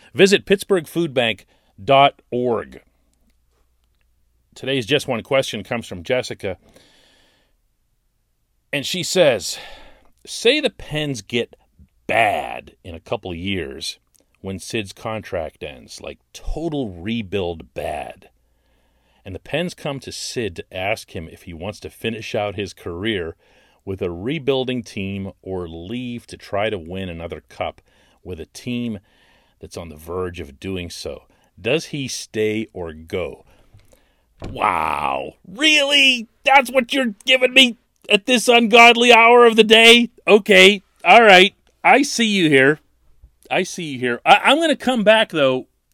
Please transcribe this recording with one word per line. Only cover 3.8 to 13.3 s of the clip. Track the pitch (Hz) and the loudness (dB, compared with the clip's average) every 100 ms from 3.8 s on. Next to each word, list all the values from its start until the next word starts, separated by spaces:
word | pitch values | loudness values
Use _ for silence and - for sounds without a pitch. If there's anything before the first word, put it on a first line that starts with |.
| _ _ _ _ _ _ _ - | _ _ _ _ _ _ _ -12
Today's | 131 139 110 | -6 -4 0
Just | 143 - | -2 -2
One | 113 | -6
Question | - 135 131 110 | -2 -2 -2 -6
comes | - 120 - | -8 -8 -8
from | 92 | -10
Jessica. | 85 127 - 110 101 90 _ _ _ _ _ _ _ _ _ _ _ _ _ _ _ _ _ _ _ _ _ | -4 -4 -4 -10 -10 -10 _ _ _ _ _ _ _ _ _ _ _ _ _ _ _ _ _ _ _ _ _
And | 143 127 | -8 -6
she | 185 | -8
says, | 160 185 151 107 - - - - - _ _ _ - | -4 2 2 2 -4 -14 -16 -20 -20 _ _ _ -18
"Say | - 226 302 | -4 -2 0
the | 285 | -2
Pens | - - 151 147 123 | -8 -10 -8 -6 -8
get | - 120 110 _ _ _ _ _ - | -6 -6 -6 _ _ _ _ _ -4
bad | 110 110 82 62 60 - _ | 0 0 -2 -8 -14 -18 _
in | 92 82 | -18 -16
a | |
couple | - 117 95 | -10 -10 -8